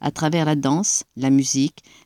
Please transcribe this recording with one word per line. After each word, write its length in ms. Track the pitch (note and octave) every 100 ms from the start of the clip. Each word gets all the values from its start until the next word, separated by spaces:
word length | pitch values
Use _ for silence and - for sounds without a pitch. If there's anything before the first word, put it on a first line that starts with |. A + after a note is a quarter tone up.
à 100 | -
travers 320 | - D#3 E3
la 120 | D#3 D3+
danse, 500 | C3+ D#3 G#3 - - -
la 140 | C3+
musique, 540 | C#3 C3+ C3+ D3 - - -